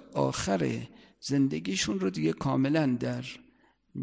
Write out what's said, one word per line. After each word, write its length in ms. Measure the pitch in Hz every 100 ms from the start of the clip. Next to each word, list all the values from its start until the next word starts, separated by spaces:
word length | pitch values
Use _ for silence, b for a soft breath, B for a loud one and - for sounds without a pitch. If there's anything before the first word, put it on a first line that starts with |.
| -
آخر 760 | 147 135 131 - 190 139 117 120 B B B
زندگیشون 800 | - 139 135 156 170 190 - 202
رو 100 | 190
دیگه 240 | 180 160
کاملاً 640 | 160 139 135 135 160 143 123
در 260 | 127 123 127 - - b b b _ -